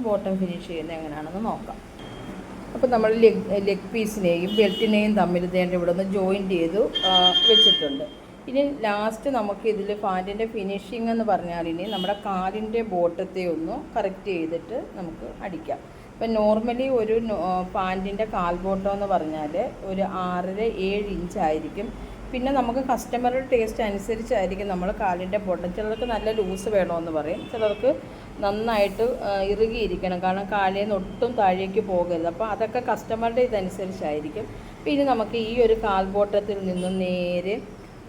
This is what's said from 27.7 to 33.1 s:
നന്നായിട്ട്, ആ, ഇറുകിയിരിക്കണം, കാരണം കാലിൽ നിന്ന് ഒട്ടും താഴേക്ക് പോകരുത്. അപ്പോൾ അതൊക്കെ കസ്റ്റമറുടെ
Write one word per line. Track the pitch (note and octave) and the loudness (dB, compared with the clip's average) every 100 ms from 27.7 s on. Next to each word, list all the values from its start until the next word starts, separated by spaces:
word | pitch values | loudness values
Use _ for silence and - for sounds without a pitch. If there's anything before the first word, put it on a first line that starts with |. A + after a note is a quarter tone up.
| G3+ B3 D#4+ - - - - | 2 2 2 -4 -14 -16 -4
നന്നായിട്ട്, | G3+ G#3 A3+ A3 G3+ F#3+ A#3 B3+ G3+ | -2 0 0 2 2 2 0 0 -2
ആ, | G3 G3 | 0 0
ഇറുകിയിരിക്കണം, | G#3 A3 A3+ G3+ F3+ F#3 F3+ | 2 2 2 -2 -2 -2 0
കാരണം | F#3 F#3+ G3 | 0 0 0
കാലിൽ | G#3 F#3+ G3 | 2 2 2
നിന്ന് | G#3 G3+ | 0 0
ഒട്ടും | F#3+ - B3 A#3+ | -2 -2 -2 4
താഴേക്ക് | G3 F#3 F#3+ G3 G3 | 4 4 2 0 2
പോകരുത്. | F3+ F3 E3+ E3 | 2 2 0 -2
അപ്പോൾ | E3 A3 | -2 -2
അതൊക്കെ | G3+ A3 A#3+ B3 | -2 -2 -2 -2
കസ്റ്റമറുടെ | G#3+ - | -2 -2